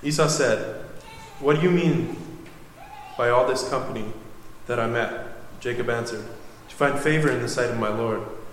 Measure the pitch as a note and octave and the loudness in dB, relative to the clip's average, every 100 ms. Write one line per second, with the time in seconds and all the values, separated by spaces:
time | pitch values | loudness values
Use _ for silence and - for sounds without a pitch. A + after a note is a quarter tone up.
0 | C#3+ D#3 D3+ - C3 A2 - - - - | 0 4 4 6 4 4 0 -6 -10 -12
1 | - - - - C3+ D#3 F3+ F3 E3 - | -14 -16 -16 -2 4 6 6 6 4 4
2 | - - - - - - - - - - | 0 -6 -10 -12 -16 -18 -18 -18 -18 -16
3 | - - A#2+ B2 B2+ B2+ - C#3 - A2+ | -14 0 4 6 6 2 0 -2 -2 -4
4 | G#2+ - - - - - - A#2+ A2+ A#2 | -6 -8 -10 -16 -16 -14 -4 0 2 0
5 | A2 - - - - - B2 A#2+ B2 A#2 | -2 -4 -10 -10 -12 -8 -4 -2 0 0
6 | A#2 A2 A2 - - - - - C#3+ C#3 | -2 -6 -8 -12 -14 -16 -18 0 2 2
7 | D#3 D#3 D3+ B2 A#2 B2 A#2+ A#2 G#2+ A2 | 2 4 4 2 0 0 0 0 0 0
8 | A2+ G#2+ G#2+ - - | 0 -2 -4 -10 -12